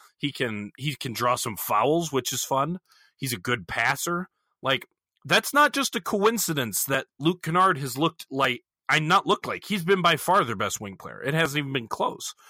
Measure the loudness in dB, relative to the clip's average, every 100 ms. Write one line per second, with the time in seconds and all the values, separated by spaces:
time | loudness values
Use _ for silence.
0 | -20 -8 -8 -2 -4 -4 -8 -6 -6 -4
1 | -6 -2 0 0 -2 -6 -2 2 4 2
2 | 0 -2 -2 -6 -2 0 0 -4 _ _
3 | _ -10 -6 -4 -2 -2 -2 0 0 0
4 | -2 -4 -6 _ _ _ -2 -2 -4 _
5 | _ _ 0 0 2 4 4 2 -2 -4
6 | -2 2 2 2 -2 -2 -2 -2 0 -2
7 | -2 -2 -2 -2 0 4 4 4 -2 0
8 | -2 -2 -8 0 0 0 _ _ 0 2
9 | 4 4 4 0 0 -6 -4 -2 2 4
10 | 4 2 4 2 2 0 -2 -4 -10 -12
11 | -16 -8 -2 0 0 0 -2 -4 -4 -4
12 | -4 -4 -12 -14